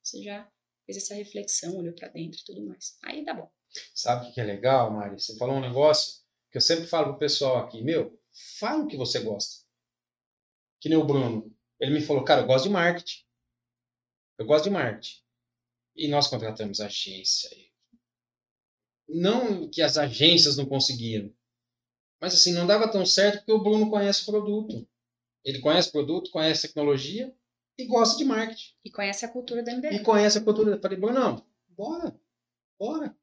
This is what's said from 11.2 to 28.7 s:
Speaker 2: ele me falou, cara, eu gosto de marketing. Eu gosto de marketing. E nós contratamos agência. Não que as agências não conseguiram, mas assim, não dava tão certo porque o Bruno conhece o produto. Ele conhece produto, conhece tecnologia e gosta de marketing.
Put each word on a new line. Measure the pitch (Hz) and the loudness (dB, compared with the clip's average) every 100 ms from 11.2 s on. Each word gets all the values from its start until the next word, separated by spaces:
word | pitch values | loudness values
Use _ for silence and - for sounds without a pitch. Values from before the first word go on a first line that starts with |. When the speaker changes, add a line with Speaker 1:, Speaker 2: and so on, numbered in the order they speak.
| 120 107 - _ _ _ | 0 -4 -8 _ _ _
Speaker 2:
ele | 131 | -2
me | 151 | 0
falou, | 151 143 | 0 -2
cara, | - 143 | 4 4
eu | 110 | 6
gosto | 131 | 2
de | 196 | 4
marketing. | 196 170 175 - - _ _ _ _ _ _ _ _ _ _ _ _ | 2 2 0 -8 -16 _ _ _ _ _ _ _ _ _ _ _ _
Eu | 110 | 2
gosto | 151 | 4
de | 196 | 4
marketing. | 190 127 104 - - _ _ _ _ _ _ _ - | 0 -2 -4 -14 -18 _ _ _ _ _ _ _ -8
E | 151 | 0
nós | 147 131 | 0 0
contratamos | 123 110 110 104 101 | -2 -6 -6 -8 -6
agência. | 104 - 98 95 95 - - - _ _ _ _ _ _ _ _ _ _ _ _ _ _ - | -8 -8 -8 -6 -4 -4 -6 -14 _ _ _ _ _ _ _ _ _ _ _ _ _ _ -10
Não | 165 180 240 240 190 156 | -2 2 2 0 -4 -6
que | - | 0
as | 151 151 | 0 2
agências | 139 117 151 170 156 135 | -2 6 6 8 6 4
não | 139 | -2
conseguiram, | 135 - 123 117 107 101 _ _ _ _ _ _ _ _ _ | 0 0 -2 -4 -4 -6 _ _ _ _ _ _ _ _ _
mas | 180 | 0
assim, | 185 - | 4 4
não | 170 175 | 4 4
dava | 214 220 | 4 4
tão | 202 | 2
certo | 180 - 202 202 | 2 4 4 2
porque | - | 2
o | 220 | 2
Bruno | 196 214 214 | 4 2 2
conhece | 214 202 196 | 2 2 0
o | - | 0
produto. | 208 208 208 220 - - _ _ _ _ _ 135 | -2 -2 -4 -4 -10 -12 _ _ _ _ _ -10
Ele | 135 | -2
conhece | 120 170 175 | 2 4 2
produto, | 151 143 175 - | 0 -2 -2 -4
conhece | 165 156 151 156 | 0 0 0 -2
tecnologia | - 147 135 139 202 262 - _ _ _ - | 0 2 2 -2 -8 -8 -12 _ _ _ -14
e | 240 | 0
gosta | 233 226 - | 4 4 4
de | |
marketing. | 269 220 226 226 - | 2 0 -2 -8 -20